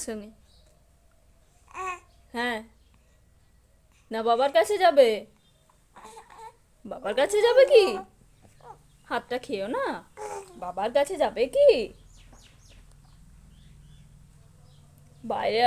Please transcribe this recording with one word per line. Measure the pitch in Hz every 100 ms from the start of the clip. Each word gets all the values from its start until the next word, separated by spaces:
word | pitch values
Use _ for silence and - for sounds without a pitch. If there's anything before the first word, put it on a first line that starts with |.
| -
সঙ্গে। | 214 208 220 _ _ _ _ _ _ _ _ _ _ _ _ _ - 370 349 - _ _ 240
হ্যাঁ। | 247 226 226 _ _ _ _ _ _ _ _ _ _ _ _ _ -
না | 220 220
বাবার | 233 277 311
কাছে | 381 415
যাবে? | 359 285 240 214 - _ _ _ _ _ _ - 427 453 - - 453 - _ _ 208
বাবার | 190 226 208
কাছে | 285 415 453
যাবে | 494 539
কি? | 523 370 220 381 _ - _ - - - - _ _ -
হাতটা | 247 - 247 -
খেও | 208 196 466
না, | 508 202 - - 427 403 392 349
বাবার | 180 180 214 277
কাছে | 285 359
যাবে | 254 196 262 539
কি? | 571 320 196 - - - - - - - - - - - - - - - - - - - - - - - - - - - - - - - - -
বাইরে | 226 220 - 214